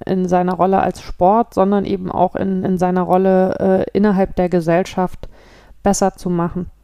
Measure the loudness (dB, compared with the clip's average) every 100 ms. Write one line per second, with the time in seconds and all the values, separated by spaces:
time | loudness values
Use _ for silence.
0 | -4 -2 0 0 0 0 2 2 0 -4
1 | -12 0 2 4 0 0 2 2 0 -4
2 | -4 -2 -2 0 -2 -2 -2 0 0 0
3 | 2 2 2 2 2 0 0 0 0 0
4 | 2 2 0 0 0 0 0 0 0 -4
5 | -4 -6 -14 -18 -20 -20 -20 -6 -2 0
6 | 0 -2 -4 -2 -2 -4 -10 -14